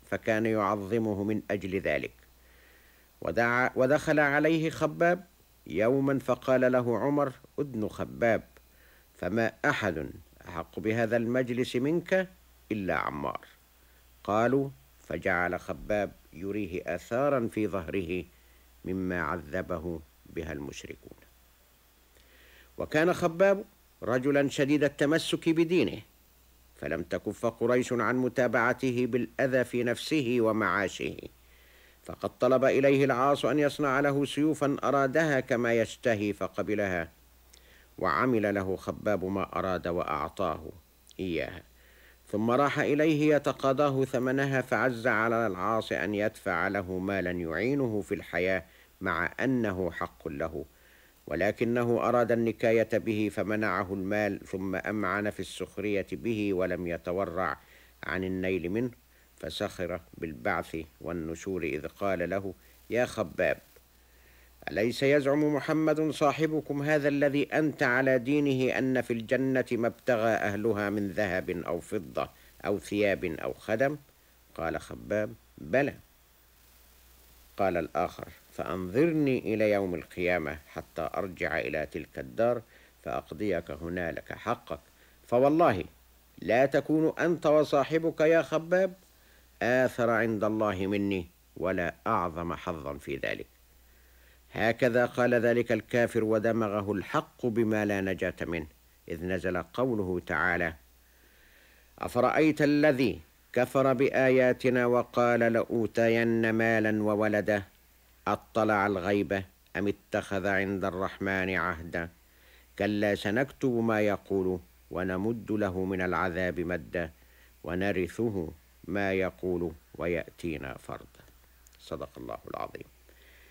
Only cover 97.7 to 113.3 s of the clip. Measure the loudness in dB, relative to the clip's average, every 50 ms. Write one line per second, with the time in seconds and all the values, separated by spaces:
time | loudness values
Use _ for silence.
97.7 | 2 2 2 0 0 0 0 -2 -2 -2 -2 -4 -4 -4 -6 -4 -4 -6 -6 -8
98.7 | -14 _ _ _ _ _ -12 -10 -10 -6 -4 -2 -2 -2 -2 -2 -2 -2 -4 -6
99.7 | -4 -2 0 0 0 0 -2 -2 -2 -4 -2 -2 0 0 2 2 2 0 0 -2
100.7 | -4 -8 _ _ _ _ _ _ _ _ _ -20 _ _ _ _ -20 -20 -20 -20
101.7 | -20 _ _ _ -12 -10 -8 -4 0 2 2 4 4 4 4 4 4 4 2 2
102.7 | 4 4 4 4 4 4 2 0 0 -4 -10 _ _ _ _ _ 0 0 0 2
103.7 | 2 2 4 4 4 4 2 2 4 4 4 4 6 6 6 4 2 2 2 2
104.7 | 2 4 2 4 2 2 0 0 0 2 2 4 4 4 4 4 4 2 0 0
105.7 | 0 0 0 0 2 2 4 4 4 4 4 2 2 2 2 2 2 2 2 4
106.7 | 4 4 2 2 2 2 2 2 2 2 2 2 2 2 2 2 0 0 0 -6
107.7 | _ _ _ _ _ _ _ _ _ _ -2 -2 -2 -2 -2 -4 -2 0 2 2
108.7 | 4 4 2 2 0 0 0 0 2 2 2 0 0 -4 -4 -6 -14 _ _ _
109.7 | -4 -2 -2 -2 -2 -4 -6 -4 -4 -4 -2 -2 -4 -2 0 0 0 0 0 0
110.7 | -2 -2 -2 -4 -2 -2 -4 -4 -4 -4 -2 -2 0 0 0 0 0 0 0 -2
111.7 | -2 -4 -8 -6 -6 -6 -6 -6 -10 _ _ _ _ _ -20 -20 -20 -20 -20 _
112.7 | -6 -2 0 0 0 2 2 2 0 0 0 0